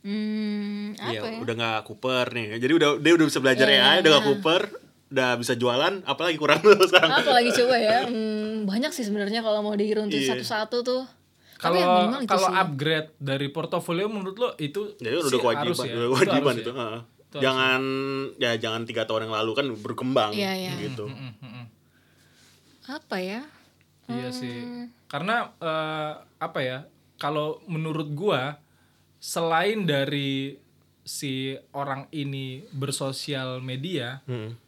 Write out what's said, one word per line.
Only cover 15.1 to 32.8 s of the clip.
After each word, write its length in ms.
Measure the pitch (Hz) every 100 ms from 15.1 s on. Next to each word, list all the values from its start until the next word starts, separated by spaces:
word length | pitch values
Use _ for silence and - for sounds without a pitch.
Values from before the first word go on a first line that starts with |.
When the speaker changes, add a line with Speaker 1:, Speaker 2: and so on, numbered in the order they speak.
Speaker 2:
udah 160 | 151 147
Speaker 3:
sih 80 | 123
Speaker 2:
kewajiban, 240 | 120 113
Speaker 3:
harus 140 | 120 117
ya? 60 |
Speaker 2:
udah 160 | 123 117
Speaker 3:
Itu 80 | 120
Speaker 2:
kewajiban 320 | 131 - 139 143
Speaker 3:
harus 80 | 117
Speaker 2:
itu, 140 | 113
Speaker 3:
ya? 20 |
Speaker 2:
heeh. 240 | 131 113 117
Speaker 3:
Itu 60 | 117 _ _
harus 140 | 147
Speaker 2:
Jangan, 380 | 135 131 131 127 135 135 135 135 135
Speaker 3:
ya? 80 | -
Speaker 2:
ya 100 | 123 113
jangan 240 | 113 113
tiga 200 | 117 110
tahun 180 | 113 110
yang 120 | 110
lalu 160 | 110 113
kan 120 | 110 139
berkembang 560 | 110 107 113 127 131 107
Speaker 1:
Iya, 200 | 107 196 190
iya. 140 | 185 -
Speaker 2:
gitu. 260 | - 123
Speaker 3:
Hmm, 80 | 104 -
hmm, 140 | 131
hmm, 160 | 107 127
hmm. 120 | 123 117 _ _ _ _ _ _ _ _ _ _ _ -
Speaker 1:
Apa 280 | 302 _ 196
ya? 220 | 185 220 294 _ _ _ _ _ -
Speaker 3:
Iya 220 | 240 254
sih. 260 | 254 247 240
Speaker 1:
Hmm. 320 | 240 240 240 _
Speaker 3:
Karena, 300 | _ 143 180 233 202
eh, 560 | _ 165 156 156 156 151 151 -
apa 240 | _ 165 160
ya? 300 | 131 127 - _ _
Kalau 460 | _ 147 151 151 156
menurut 460 | - 160 160 156 151
gua, 480 | 147 202 143 135 147 _ _ _ _ _
selain 720 | _ - 175 165 165 196 220
dari 720 | 175 139 139 143 139 135 135 139 _ _ _ _
si 540 | - - 143 131 131 131 _
orang 380 | 139 139 135 131
ini 560 | 156 139 135 131 131 214
bersosial 880 | 139